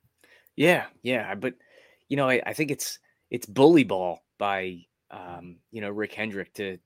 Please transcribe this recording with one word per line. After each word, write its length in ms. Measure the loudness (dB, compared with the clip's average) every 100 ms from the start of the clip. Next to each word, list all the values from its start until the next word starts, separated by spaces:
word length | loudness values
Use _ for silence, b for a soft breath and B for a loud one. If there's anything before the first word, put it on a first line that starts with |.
| _ _ b b b 0
Yeah, 300 | 4 4 0 -8
yeah, 320 | -4 -2 -4
but, 200 | -6 -8 -8 b b b b b
you 80 | 0
know, 120 | 2
I, 140 | 2 0
I 60 |
think 180 | -4 -4
it's, 280 | -4 -8 -12 _ _ _
it's 160 | -10 -6
bully 380 | 6 8 8
ball 400 | 6 0 -4 -6 _ _
by, 460 | -2 -2 -4 -10 -18 _ _
um, 460 | -18 -16 -16 -18 -20 _
you 100 | -10
know, 100 | -8
Rick 220 | -6 -8
Hendrick 400 | -6 -8 -8 -12
to, 240 | -10 -10 -10